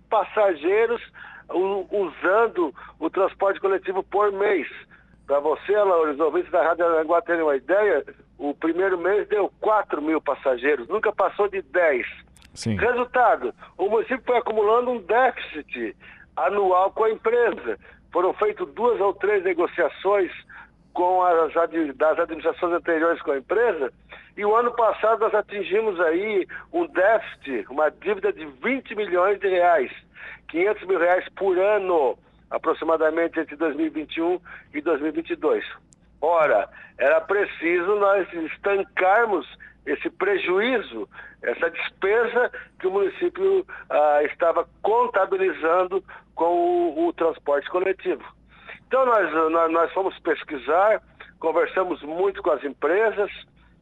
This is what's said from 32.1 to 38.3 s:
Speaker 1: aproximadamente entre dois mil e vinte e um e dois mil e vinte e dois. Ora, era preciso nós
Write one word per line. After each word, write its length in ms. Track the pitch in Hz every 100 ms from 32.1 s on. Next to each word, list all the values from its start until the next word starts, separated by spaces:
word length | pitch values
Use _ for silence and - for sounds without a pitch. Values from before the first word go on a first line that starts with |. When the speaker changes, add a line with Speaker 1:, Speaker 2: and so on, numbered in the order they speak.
| 104 _ _ -
Speaker 1:
aproximadamente 880 | 127 160 147 156 160 156 160 165 170
entre 160 | 165 147
dois 200 | 165 143
mil 120 | 160
e 20 |
vinte 280 | - 147 -
e 40 |
um 180 | 170 180 - - -
e 80 | 147
dois 180 | 151 139
mil 100 | 156
e 60 | 156
vinte 160 | 165
e 40 | 160
dois. 300 | 147 107 - - _ _ _ -
Ora, 480 | 151 170 147 104 - - - -
era 220 | 131 160
preciso 760 | 160 202 185 - 160 175 175 208
nós 360 | 202 196 170